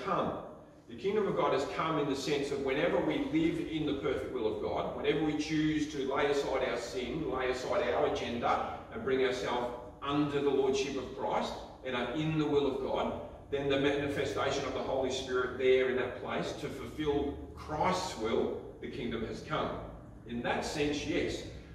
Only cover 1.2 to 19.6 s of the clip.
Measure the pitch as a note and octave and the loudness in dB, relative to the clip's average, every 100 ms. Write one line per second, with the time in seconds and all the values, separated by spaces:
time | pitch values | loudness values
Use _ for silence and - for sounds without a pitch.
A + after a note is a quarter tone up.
1.2 | F#3+ E3 C#3+ C3+ - F3 D#3 D3+ C#3+ B2+ | 2 2 4 2 0 0 0 2 2 0
2.2 | - - C#3 C3+ C3+ C#3 E3+ - D3+ C#3 | 0 0 0 0 0 2 4 4 2 0
3.2 | C3+ D#3 E3 - - D#3 C#3 A#2+ C3+ B2 | 2 2 2 2 -2 -2 0 0 0 -2
4.2 | - B2+ A2 G#2 - - - - C#3 D#3 | -2 -2 -2 0 -2 -2 -2 -2 0 2
5.2 | D#3 D3 D3+ D#3 D#3 D3 C#3+ C#3 B2 C#3 | 2 0 0 2 2 2 0 -2 -2 2
6.2 | C#3+ C#3 C#3 C3+ B2+ - - - A#2+ D#3+ | 2 2 2 0 0 -2 -4 -4 -4 -2
7.2 | C3+ D3 B2+ B2 - A#2+ B2 - C#3 B2 | -2 0 0 0 0 2 2 4 2 2
8.2 | A#2+ A#2+ - - - - - - C3+ C3 | -2 0 2 2 0 -6 -10 -6 0 4
9.2 | B2+ - - B2 A#2+ - - - C#3 D3 | 4 2 0 -2 -2 -6 -10 -8 0 2
10.2 | D3 C#3 C#3+ C3 C3+ - C#3 - - - | 2 2 4 4 4 4 0 -2 -6 -4
11.2 | - - - - - - C3 B2 A#2+ D#3 | 0 0 0 -4 -10 -10 -4 -2 -2 0
12.2 | D#3 D#3 C#3+ C#3+ C3 - - - - - | 0 2 4 4 4 2 0 0 0 -2
13.2 | - - - C#3 C#3 C#3+ D3 C#3+ D3 D3 | -8 -12 -4 -2 2 4 4 2 0 0
14.2 | B2+ - C#3 C#3+ - B2+ C3 C3 C3 - | 0 0 0 0 -2 -2 0 0 0 0
15.2 | C3 B2+ B2 A#2+ C3 C3 B2+ B2 - - | 0 0 0 2 6 6 6 2 0 -4
16.2 | - - - - C3+ - A#2+ - D3+ - | -4 -4 -4 -4 -6 -6 -8 -4 0 0
17.2 | - - - - - - F#3 F#3 - A#2 | 0 -4 -10 -12 -6 0 2 2 0 -2
18.2 | A2 - - - - - A#2 - A#2 A2+ | 0 2 2 -2 -8 -10 -10 -6 -4 -4
19.2 | G#2+ - - D#3 | -4 -6 -4 -2